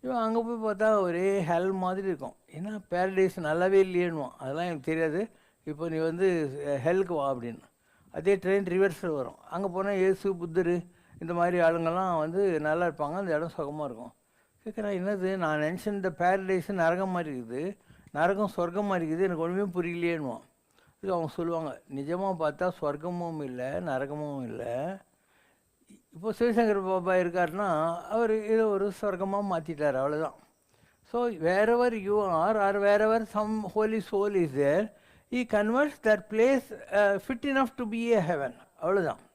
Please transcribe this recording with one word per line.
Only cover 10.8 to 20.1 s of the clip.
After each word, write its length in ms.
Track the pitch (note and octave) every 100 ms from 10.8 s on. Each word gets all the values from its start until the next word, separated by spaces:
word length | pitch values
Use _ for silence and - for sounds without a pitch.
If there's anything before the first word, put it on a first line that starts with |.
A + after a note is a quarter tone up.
| F3 _ _ -
இந்த 160 | E3+
மாதிரி 260 | F3 F3 F3+
ஆளுங்கெல்லாம் 580 | E3 E3+ E3 F3 F#3+ E3+
வந்து 420 | D#3 F3+ G3+ D#3
நல்லா 260 | D3+ D#3 F3
இருப்பாங்க, 260 | D3+ D3
அந்த 240 | F3 G3 D#3
இடம் 140 | E3 -
சுகமா 280 | C#3+ D3+
இருக்கும். 280 | D3 A2+ A#2+ _ _ _ _ _
கேட்குறேன், 340 | A3 G#3+ G#3 G3
"என்னது, 380 | F#3 G#3 F#3 F#3+
நான் 240 | E3 D3+
நினச்ச 260 | D3+ F#3 -
இந்த 280 | G3+ F#3 D#3+
paradise 540 | F3 F#3+ F#3+ F#3 D#3+
நரகம் 360 | G3 E3 F3+ F#3+
மாதிரி 300 | F3+ D#3+ C3
இருக்குது, 380 | A2+ B2 F3 G3+ _ - -
நரகம் 360 | C#3+ E3+ G3 G3+
சொர்க்கம் 380 | - F3 F3+ G#3
மாதிரி 240 | F#3 E3
இருக்குது, 120 | D#3+
எனக்கு 200 | F#3+ E3
ஒண்ணுமே 280 | E3 F#3 G3+ F3+
புரியலையேன்னுவான்." 600 | E3+ E3+ E3+